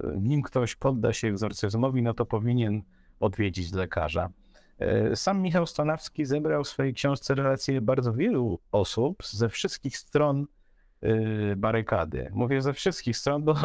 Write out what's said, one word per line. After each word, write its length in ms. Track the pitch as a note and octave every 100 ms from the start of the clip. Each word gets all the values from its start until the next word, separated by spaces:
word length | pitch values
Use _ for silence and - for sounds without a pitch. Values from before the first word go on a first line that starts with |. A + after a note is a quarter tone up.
| - E2+
nim 240 | G#2 D3
ktoś 340 | A#2+ C3 -
podda 380 | - C#3 B2+ G#2+
się 140 | A2 A2+
egzorcyzmowi, 760 | G2 G#2 - G#2 A2 C3 C3
no 120 | A#2
to 120 | -
powinien 560 | A#2 A2 A#2 B2 A2 G#2+ - - - -
odwiedzić 540 | G#2+ G2 G2+ F2+ E2+
lekarza. 560 | F#2+ F2+ F2+ D#2+ F2 F2+ - - - - -
E, 360 | F#2+ G#2+ G#2+
sam 260 | A2+ - G3
Michał 260 | F#3 F3 E3
Stonawski 580 | - D3+ D#3 - -
zebrał 380 | C#3 D3 D#3 D3+
w 40 | C#3+
swojej 260 | - C3+
książce 420 | A#2+ C#3+ C#3 -
relacje 460 | C3+ C#3 C3+ - C3+
bardzo 320 | A2+ C3 B2
wielu 460 | A2+ G#3+ E3+ A#2+ E2+ -
osób 520 | G#2 F#2 - C3+ F#3+
ze 240 | - G#2 A#2
wszystkich 480 | - - - C3+ -
stron, 480 | - C#3+ D3 C#3 C#3+ _ _ _ _ -
e, 540 | - A2 A2 G#2+ G#2
barykady. 720 | G2 A2 A2+ G#2+ G2+ D#2+ C2 B1+
Mówię 280 | G2+ A#2+ C3+
ze 120 | C3+
wszystkich 440 | C#3 F#3+ E3+ - A#2+
stron, 260 | - D3
bo, 100 | D3+ D3